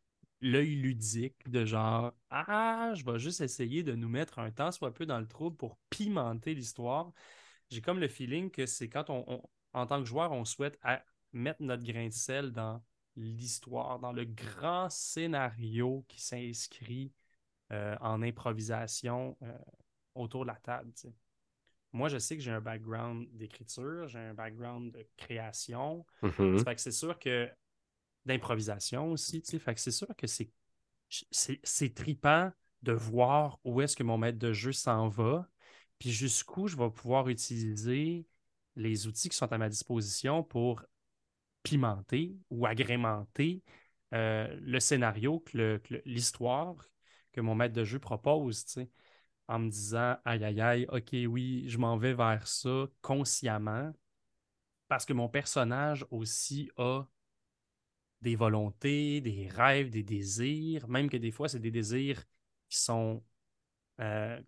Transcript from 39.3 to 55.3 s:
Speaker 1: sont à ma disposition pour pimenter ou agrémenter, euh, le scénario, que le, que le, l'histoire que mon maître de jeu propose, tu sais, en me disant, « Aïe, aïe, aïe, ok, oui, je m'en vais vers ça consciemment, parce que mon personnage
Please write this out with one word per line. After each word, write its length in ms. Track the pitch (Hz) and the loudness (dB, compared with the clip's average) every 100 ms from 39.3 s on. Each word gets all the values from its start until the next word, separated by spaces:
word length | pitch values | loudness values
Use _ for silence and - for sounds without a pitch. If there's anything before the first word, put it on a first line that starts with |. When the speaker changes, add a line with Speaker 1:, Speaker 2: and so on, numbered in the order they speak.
| - | -2
Speaker 1:
sont 160 | 120 | 0
à 60 | 113 | 0
ma 100 | 110 | 0
disposition 760 | 104 - 117 104 98 131 156 | -2 -2 0 0 -2 0 0
pour 400 | 160 120 120 117 - _ _ _ _ _ _ _ | 0 2 2 0 -6 _ _ _ _ _ _ _
pimenter 720 | - 147 123 101 95 123 175 190 - | 0 4 4 2 0 0 0 -4 -8
ou 160 | 120 117 | 0 2
agrémenter, 960 | 113 135 123 120 107 104 - 151 180 - - _ _ - | 2 2 2 2 0 -2 0 0 0 -6 -20 _ _ -6
euh, 420 | 117 110 110 110 - | 0 2 2 -2 -6
le 180 | - 127 | -2 2
scénario, 600 | - 143 120 107 120 160 | 4 6 4 4 2 0
que 160 | - 117 | -2 2
le, 220 | 110 107 | 2 2
que 160 | - | -2
le, 80 | 117 | -8
l'histoire 720 | - 120 120 - 120 131 170 165 - _ _ - _ | -4 0 0 0 2 2 0 -6 -16 _ _ -20 _
que 80 | - | -2
mon 140 | 113 | 2
maître 200 | 110 120 | 4 4
de 100 | 113 | 2
jeu 140 | 107 131 | 0 -2
propose, 640 | - 110 - 156 135 107 | -4 -2 4 4 2 -2
tu 80 | - | -6
sais, 180 | - 127 _ _ - _ _ - | -8 -8 _ _ -20 _ _ -4
en 120 | 117 | 0
me 100 | 113 | 0
disant, « 460 | 104 104 113 123 127 | -2 -2 2 2 2
Aïe, 200 | - 117 | 0 0
aïe, 160 | 107 107 | 0 2
aïe, 260 | 113 120 123 | 4 4 2
ok, 200 | 127 117 127 120 | -2 -2 -2 0
oui, 360 | 120 127 127 131 | 0 0 -2 -2
je 100 | 117 | 0
m'en 180 | 120 117 | 2 4
vais 160 | 123 | 2
vers 340 | 123 113 110 104 | 4 4 4 0
ça 400 | - 127 131 135 - | -2 0 0 0 -4
consciemment, 880 | - 139 139 - 127 107 107 110 147 156 _ _ _ _ _ _ _ _ - | 0 0 2 2 2 0 0 0 -2 -6 _ _ _ _ _ _ _ _ -2
parce 160 | 131 | 0
que 80 | - | 2
mon 160 | 127 | 0
personnage 760 | 117 | 2